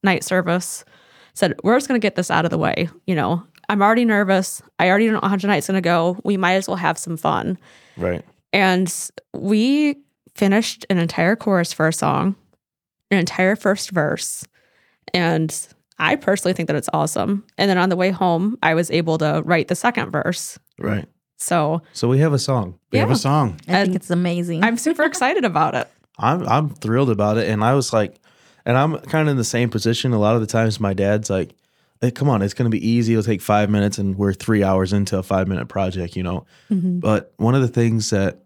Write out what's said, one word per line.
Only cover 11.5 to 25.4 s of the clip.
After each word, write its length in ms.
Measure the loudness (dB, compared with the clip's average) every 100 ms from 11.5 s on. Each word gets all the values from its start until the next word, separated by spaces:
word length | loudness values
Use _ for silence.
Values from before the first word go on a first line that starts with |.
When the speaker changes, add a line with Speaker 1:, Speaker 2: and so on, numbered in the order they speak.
| 0 0
Speaker 1:
for 140 | 0 -2
a 60 |
song, 420 | 0 -2 0 -2 -4 _ _ _ _ _ _ _
an 60 | 0
entire 360 | 0 0 0
first 380 | 2 0 -2 -2
verse. 520 | -2 -2 -2 -6 -10 -14 _ _ _ _ _ -4
And 400 | 0 0 0 -2 -6 -14 _ _ -2
I 180 | 0 0
personally 360 | 0 0 0
think 120 | -2 -2
that 80 | -4
it's 120 | -2
awesome. 520 | -2 -2 -2 -2 -4 -6 -2
And 140 | 2
then 80 | 2
on 100 | 2
the 80 | 2
way 140 | 0
home, 480 | 2 0 2 0 0
I 120 | 0
was 160 | 0 0
able 280 | 0 0 0
to 220 | 0 0
write 240 | 0 -2 0
the 80 | 0
second 340 | 0 -2 -4
verse. 480 | -4 -4 -6 -10 -16 _ -8
Speaker 2:
Right. 280 | -4 -4 -6 _ _ _
Speaker 1:
So 440 | -2 0 0 -2 -6
Speaker 2:
So 160 | -2 2
we 100 | 4
have 140 | 4
a 60 | 2
song. 400 | 0 -2 -2 -10 _
Speaker 3:
We 80 | 0
have 100 | 2
a 40 |
Speaker 1:
Yeah. 40 | 2
Speaker 3:
song. 300 | 2 2 2
Speaker 4:
I 40 | -4
think 40 | -2 0 2
Speaker 1:
And 80 | -2
Speaker 4:
it's 140 | -2
amazing. 520 | -2 0 -2 -4 0
Speaker 1:
I'm 120 | 0 0
super 260 | -2 0
excited 400 | -2 0 0 0